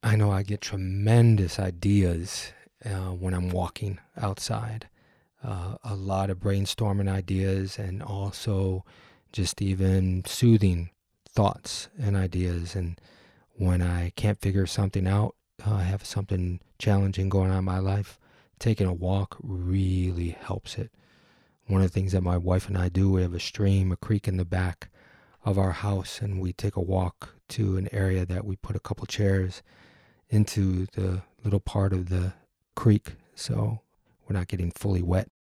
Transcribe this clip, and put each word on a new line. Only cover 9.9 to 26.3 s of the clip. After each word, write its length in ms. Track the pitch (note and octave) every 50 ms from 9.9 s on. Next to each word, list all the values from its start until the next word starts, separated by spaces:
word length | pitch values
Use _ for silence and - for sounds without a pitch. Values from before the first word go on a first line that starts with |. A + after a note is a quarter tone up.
| F#2+ F#2+ F#2 F#2 F#2 F#2 F#2
soothing 640 | - - - - A#2+ A2+ A2 G2 F#2+ F2+ F2 E2+ E2+ _ _ _ _ _ _ _ -
thoughts 640 | _ - G#2 G2 - - _ - - - - - _ G#3
and 160 | C3+ G#2 G2+
ideas. 600 | G2 F#2+ F#2 E2+ F2+ F2+ F2+ F2 F2 F2 E2+ -
And 240 | G2 F2+ E2+ F2 - _ - - - - _ _ _ _ _ _
when 260 | - G2+ F2+ F2+ F2+
I 320 | F2+ F2 F2 F2 F2 F2 -
can't 240 | - - G#2 G#2 -
figure 260 | - G#2 F#2+ G2 F#2+
something 400 | F2 - - G2+ F#2+ - G2+ F#2 F#2
out, 280 | G2 G2+ G#2+ A2+ - _ _ _ _ _ - G#2+
uh, 60 | G#2+
I 100 | G2 F#2
have 220 | F2+ F#2+ G2 -
something 560 | - - G#2+ G2 - G2 F#2 F2+ F2+ F2 F2 _ _ _ _
challenging 480 | - - G#2 G2 G2 G2 G2 - G2 F#2+
going 240 | F#2+ G2 F#2+ F#2+
on 80 | F#2+ F#2+
in 60 | F#2
my 140 | F#2+ F#2 F#2+
life, 380 | F#2+ G2 G2 G2+ G2+ - - _ _ _ _ _ _ _ _ _
taking 280 | - A#2+ A2 - G2+ F#2
a 60 | F2+
walk 420 | E2+ F2+ F2+ F#2+ G2 G2 - - - -
really 840 | - G2 F2+ F2+ F2+ F#2 F#2+ F#2+ F#2 F#2 F#2 F2+ F2+ F2+ E2+ F2 E2+
helps 480 | E2+ - - - F#2+ G2 - - - -
it. 120 | A2 A#2 _ _ _ _ _ _ _ _ _ _ _ _ _ _ _ -
One 140 | G2+ F#2+
of 60 | F#2+ F2+
the 60 | -
things 200 | G#2 F#2+ F#2+ F#2
that 100 | F#2+ F2+
my 140 | F2+ F2+ F2+
wife 300 | F2 F2 F2+ F#2 - -
and 100 | G2 F#2
I 120 | F2+ F2+
do, 220 | E2+ F#2+ G2 G2
we 100 | F#2+ F#2
have 120 | F#2 F2 F2
a 60 | F2
stream, 520 | - - - - G#2+ G2 G2 G2 F#2+ F#2
a 60 | F2+ -
creek 300 | - - G#2+ G2+ - -
in 100 | F#2 F#2
the 80 | F2+
back 440 | E2+ F2+ F#2 F#2 F2+ F2+ _ - - _ _ - - - - _ _ _ _ _
of 140 | - G2 G2
our 120 | F#2+ F#2+
house, 500 | F2+ - - G2+ G2+ F#2+ F2+ - - -
and 200 | A#2 G#2